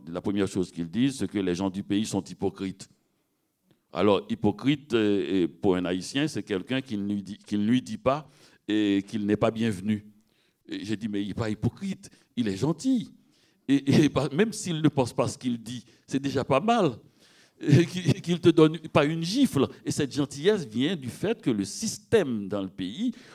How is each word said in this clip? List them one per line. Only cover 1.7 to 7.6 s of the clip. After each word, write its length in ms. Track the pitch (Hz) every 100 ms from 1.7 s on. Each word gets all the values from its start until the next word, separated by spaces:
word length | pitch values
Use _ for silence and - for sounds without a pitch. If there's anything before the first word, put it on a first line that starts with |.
du 120 | 92
pays 240 | 98 101 107
sont 160 | 101
hypocrites. 680 | - 90 98 - 95 90 - _ _ _ _ _ _ _ _ _ _
Alors, 300 | 76 101 95 -
hypocrite, 640 | 113 104 101 131 147 -
euh, 480 | 113 107 101 76 95
et 40 | 85
pour 280 | - 101 90
un 80 |
Haïtien, 440 | 87 92 90 135 151
c'est 140 | 113
quelqu'un 380 | 104 95 90 131
qui 160 | 127 104
ne 160 | 101
lui 100 | 104
dit, 160 | 95 104
qui 120 | -
ne 80 | 104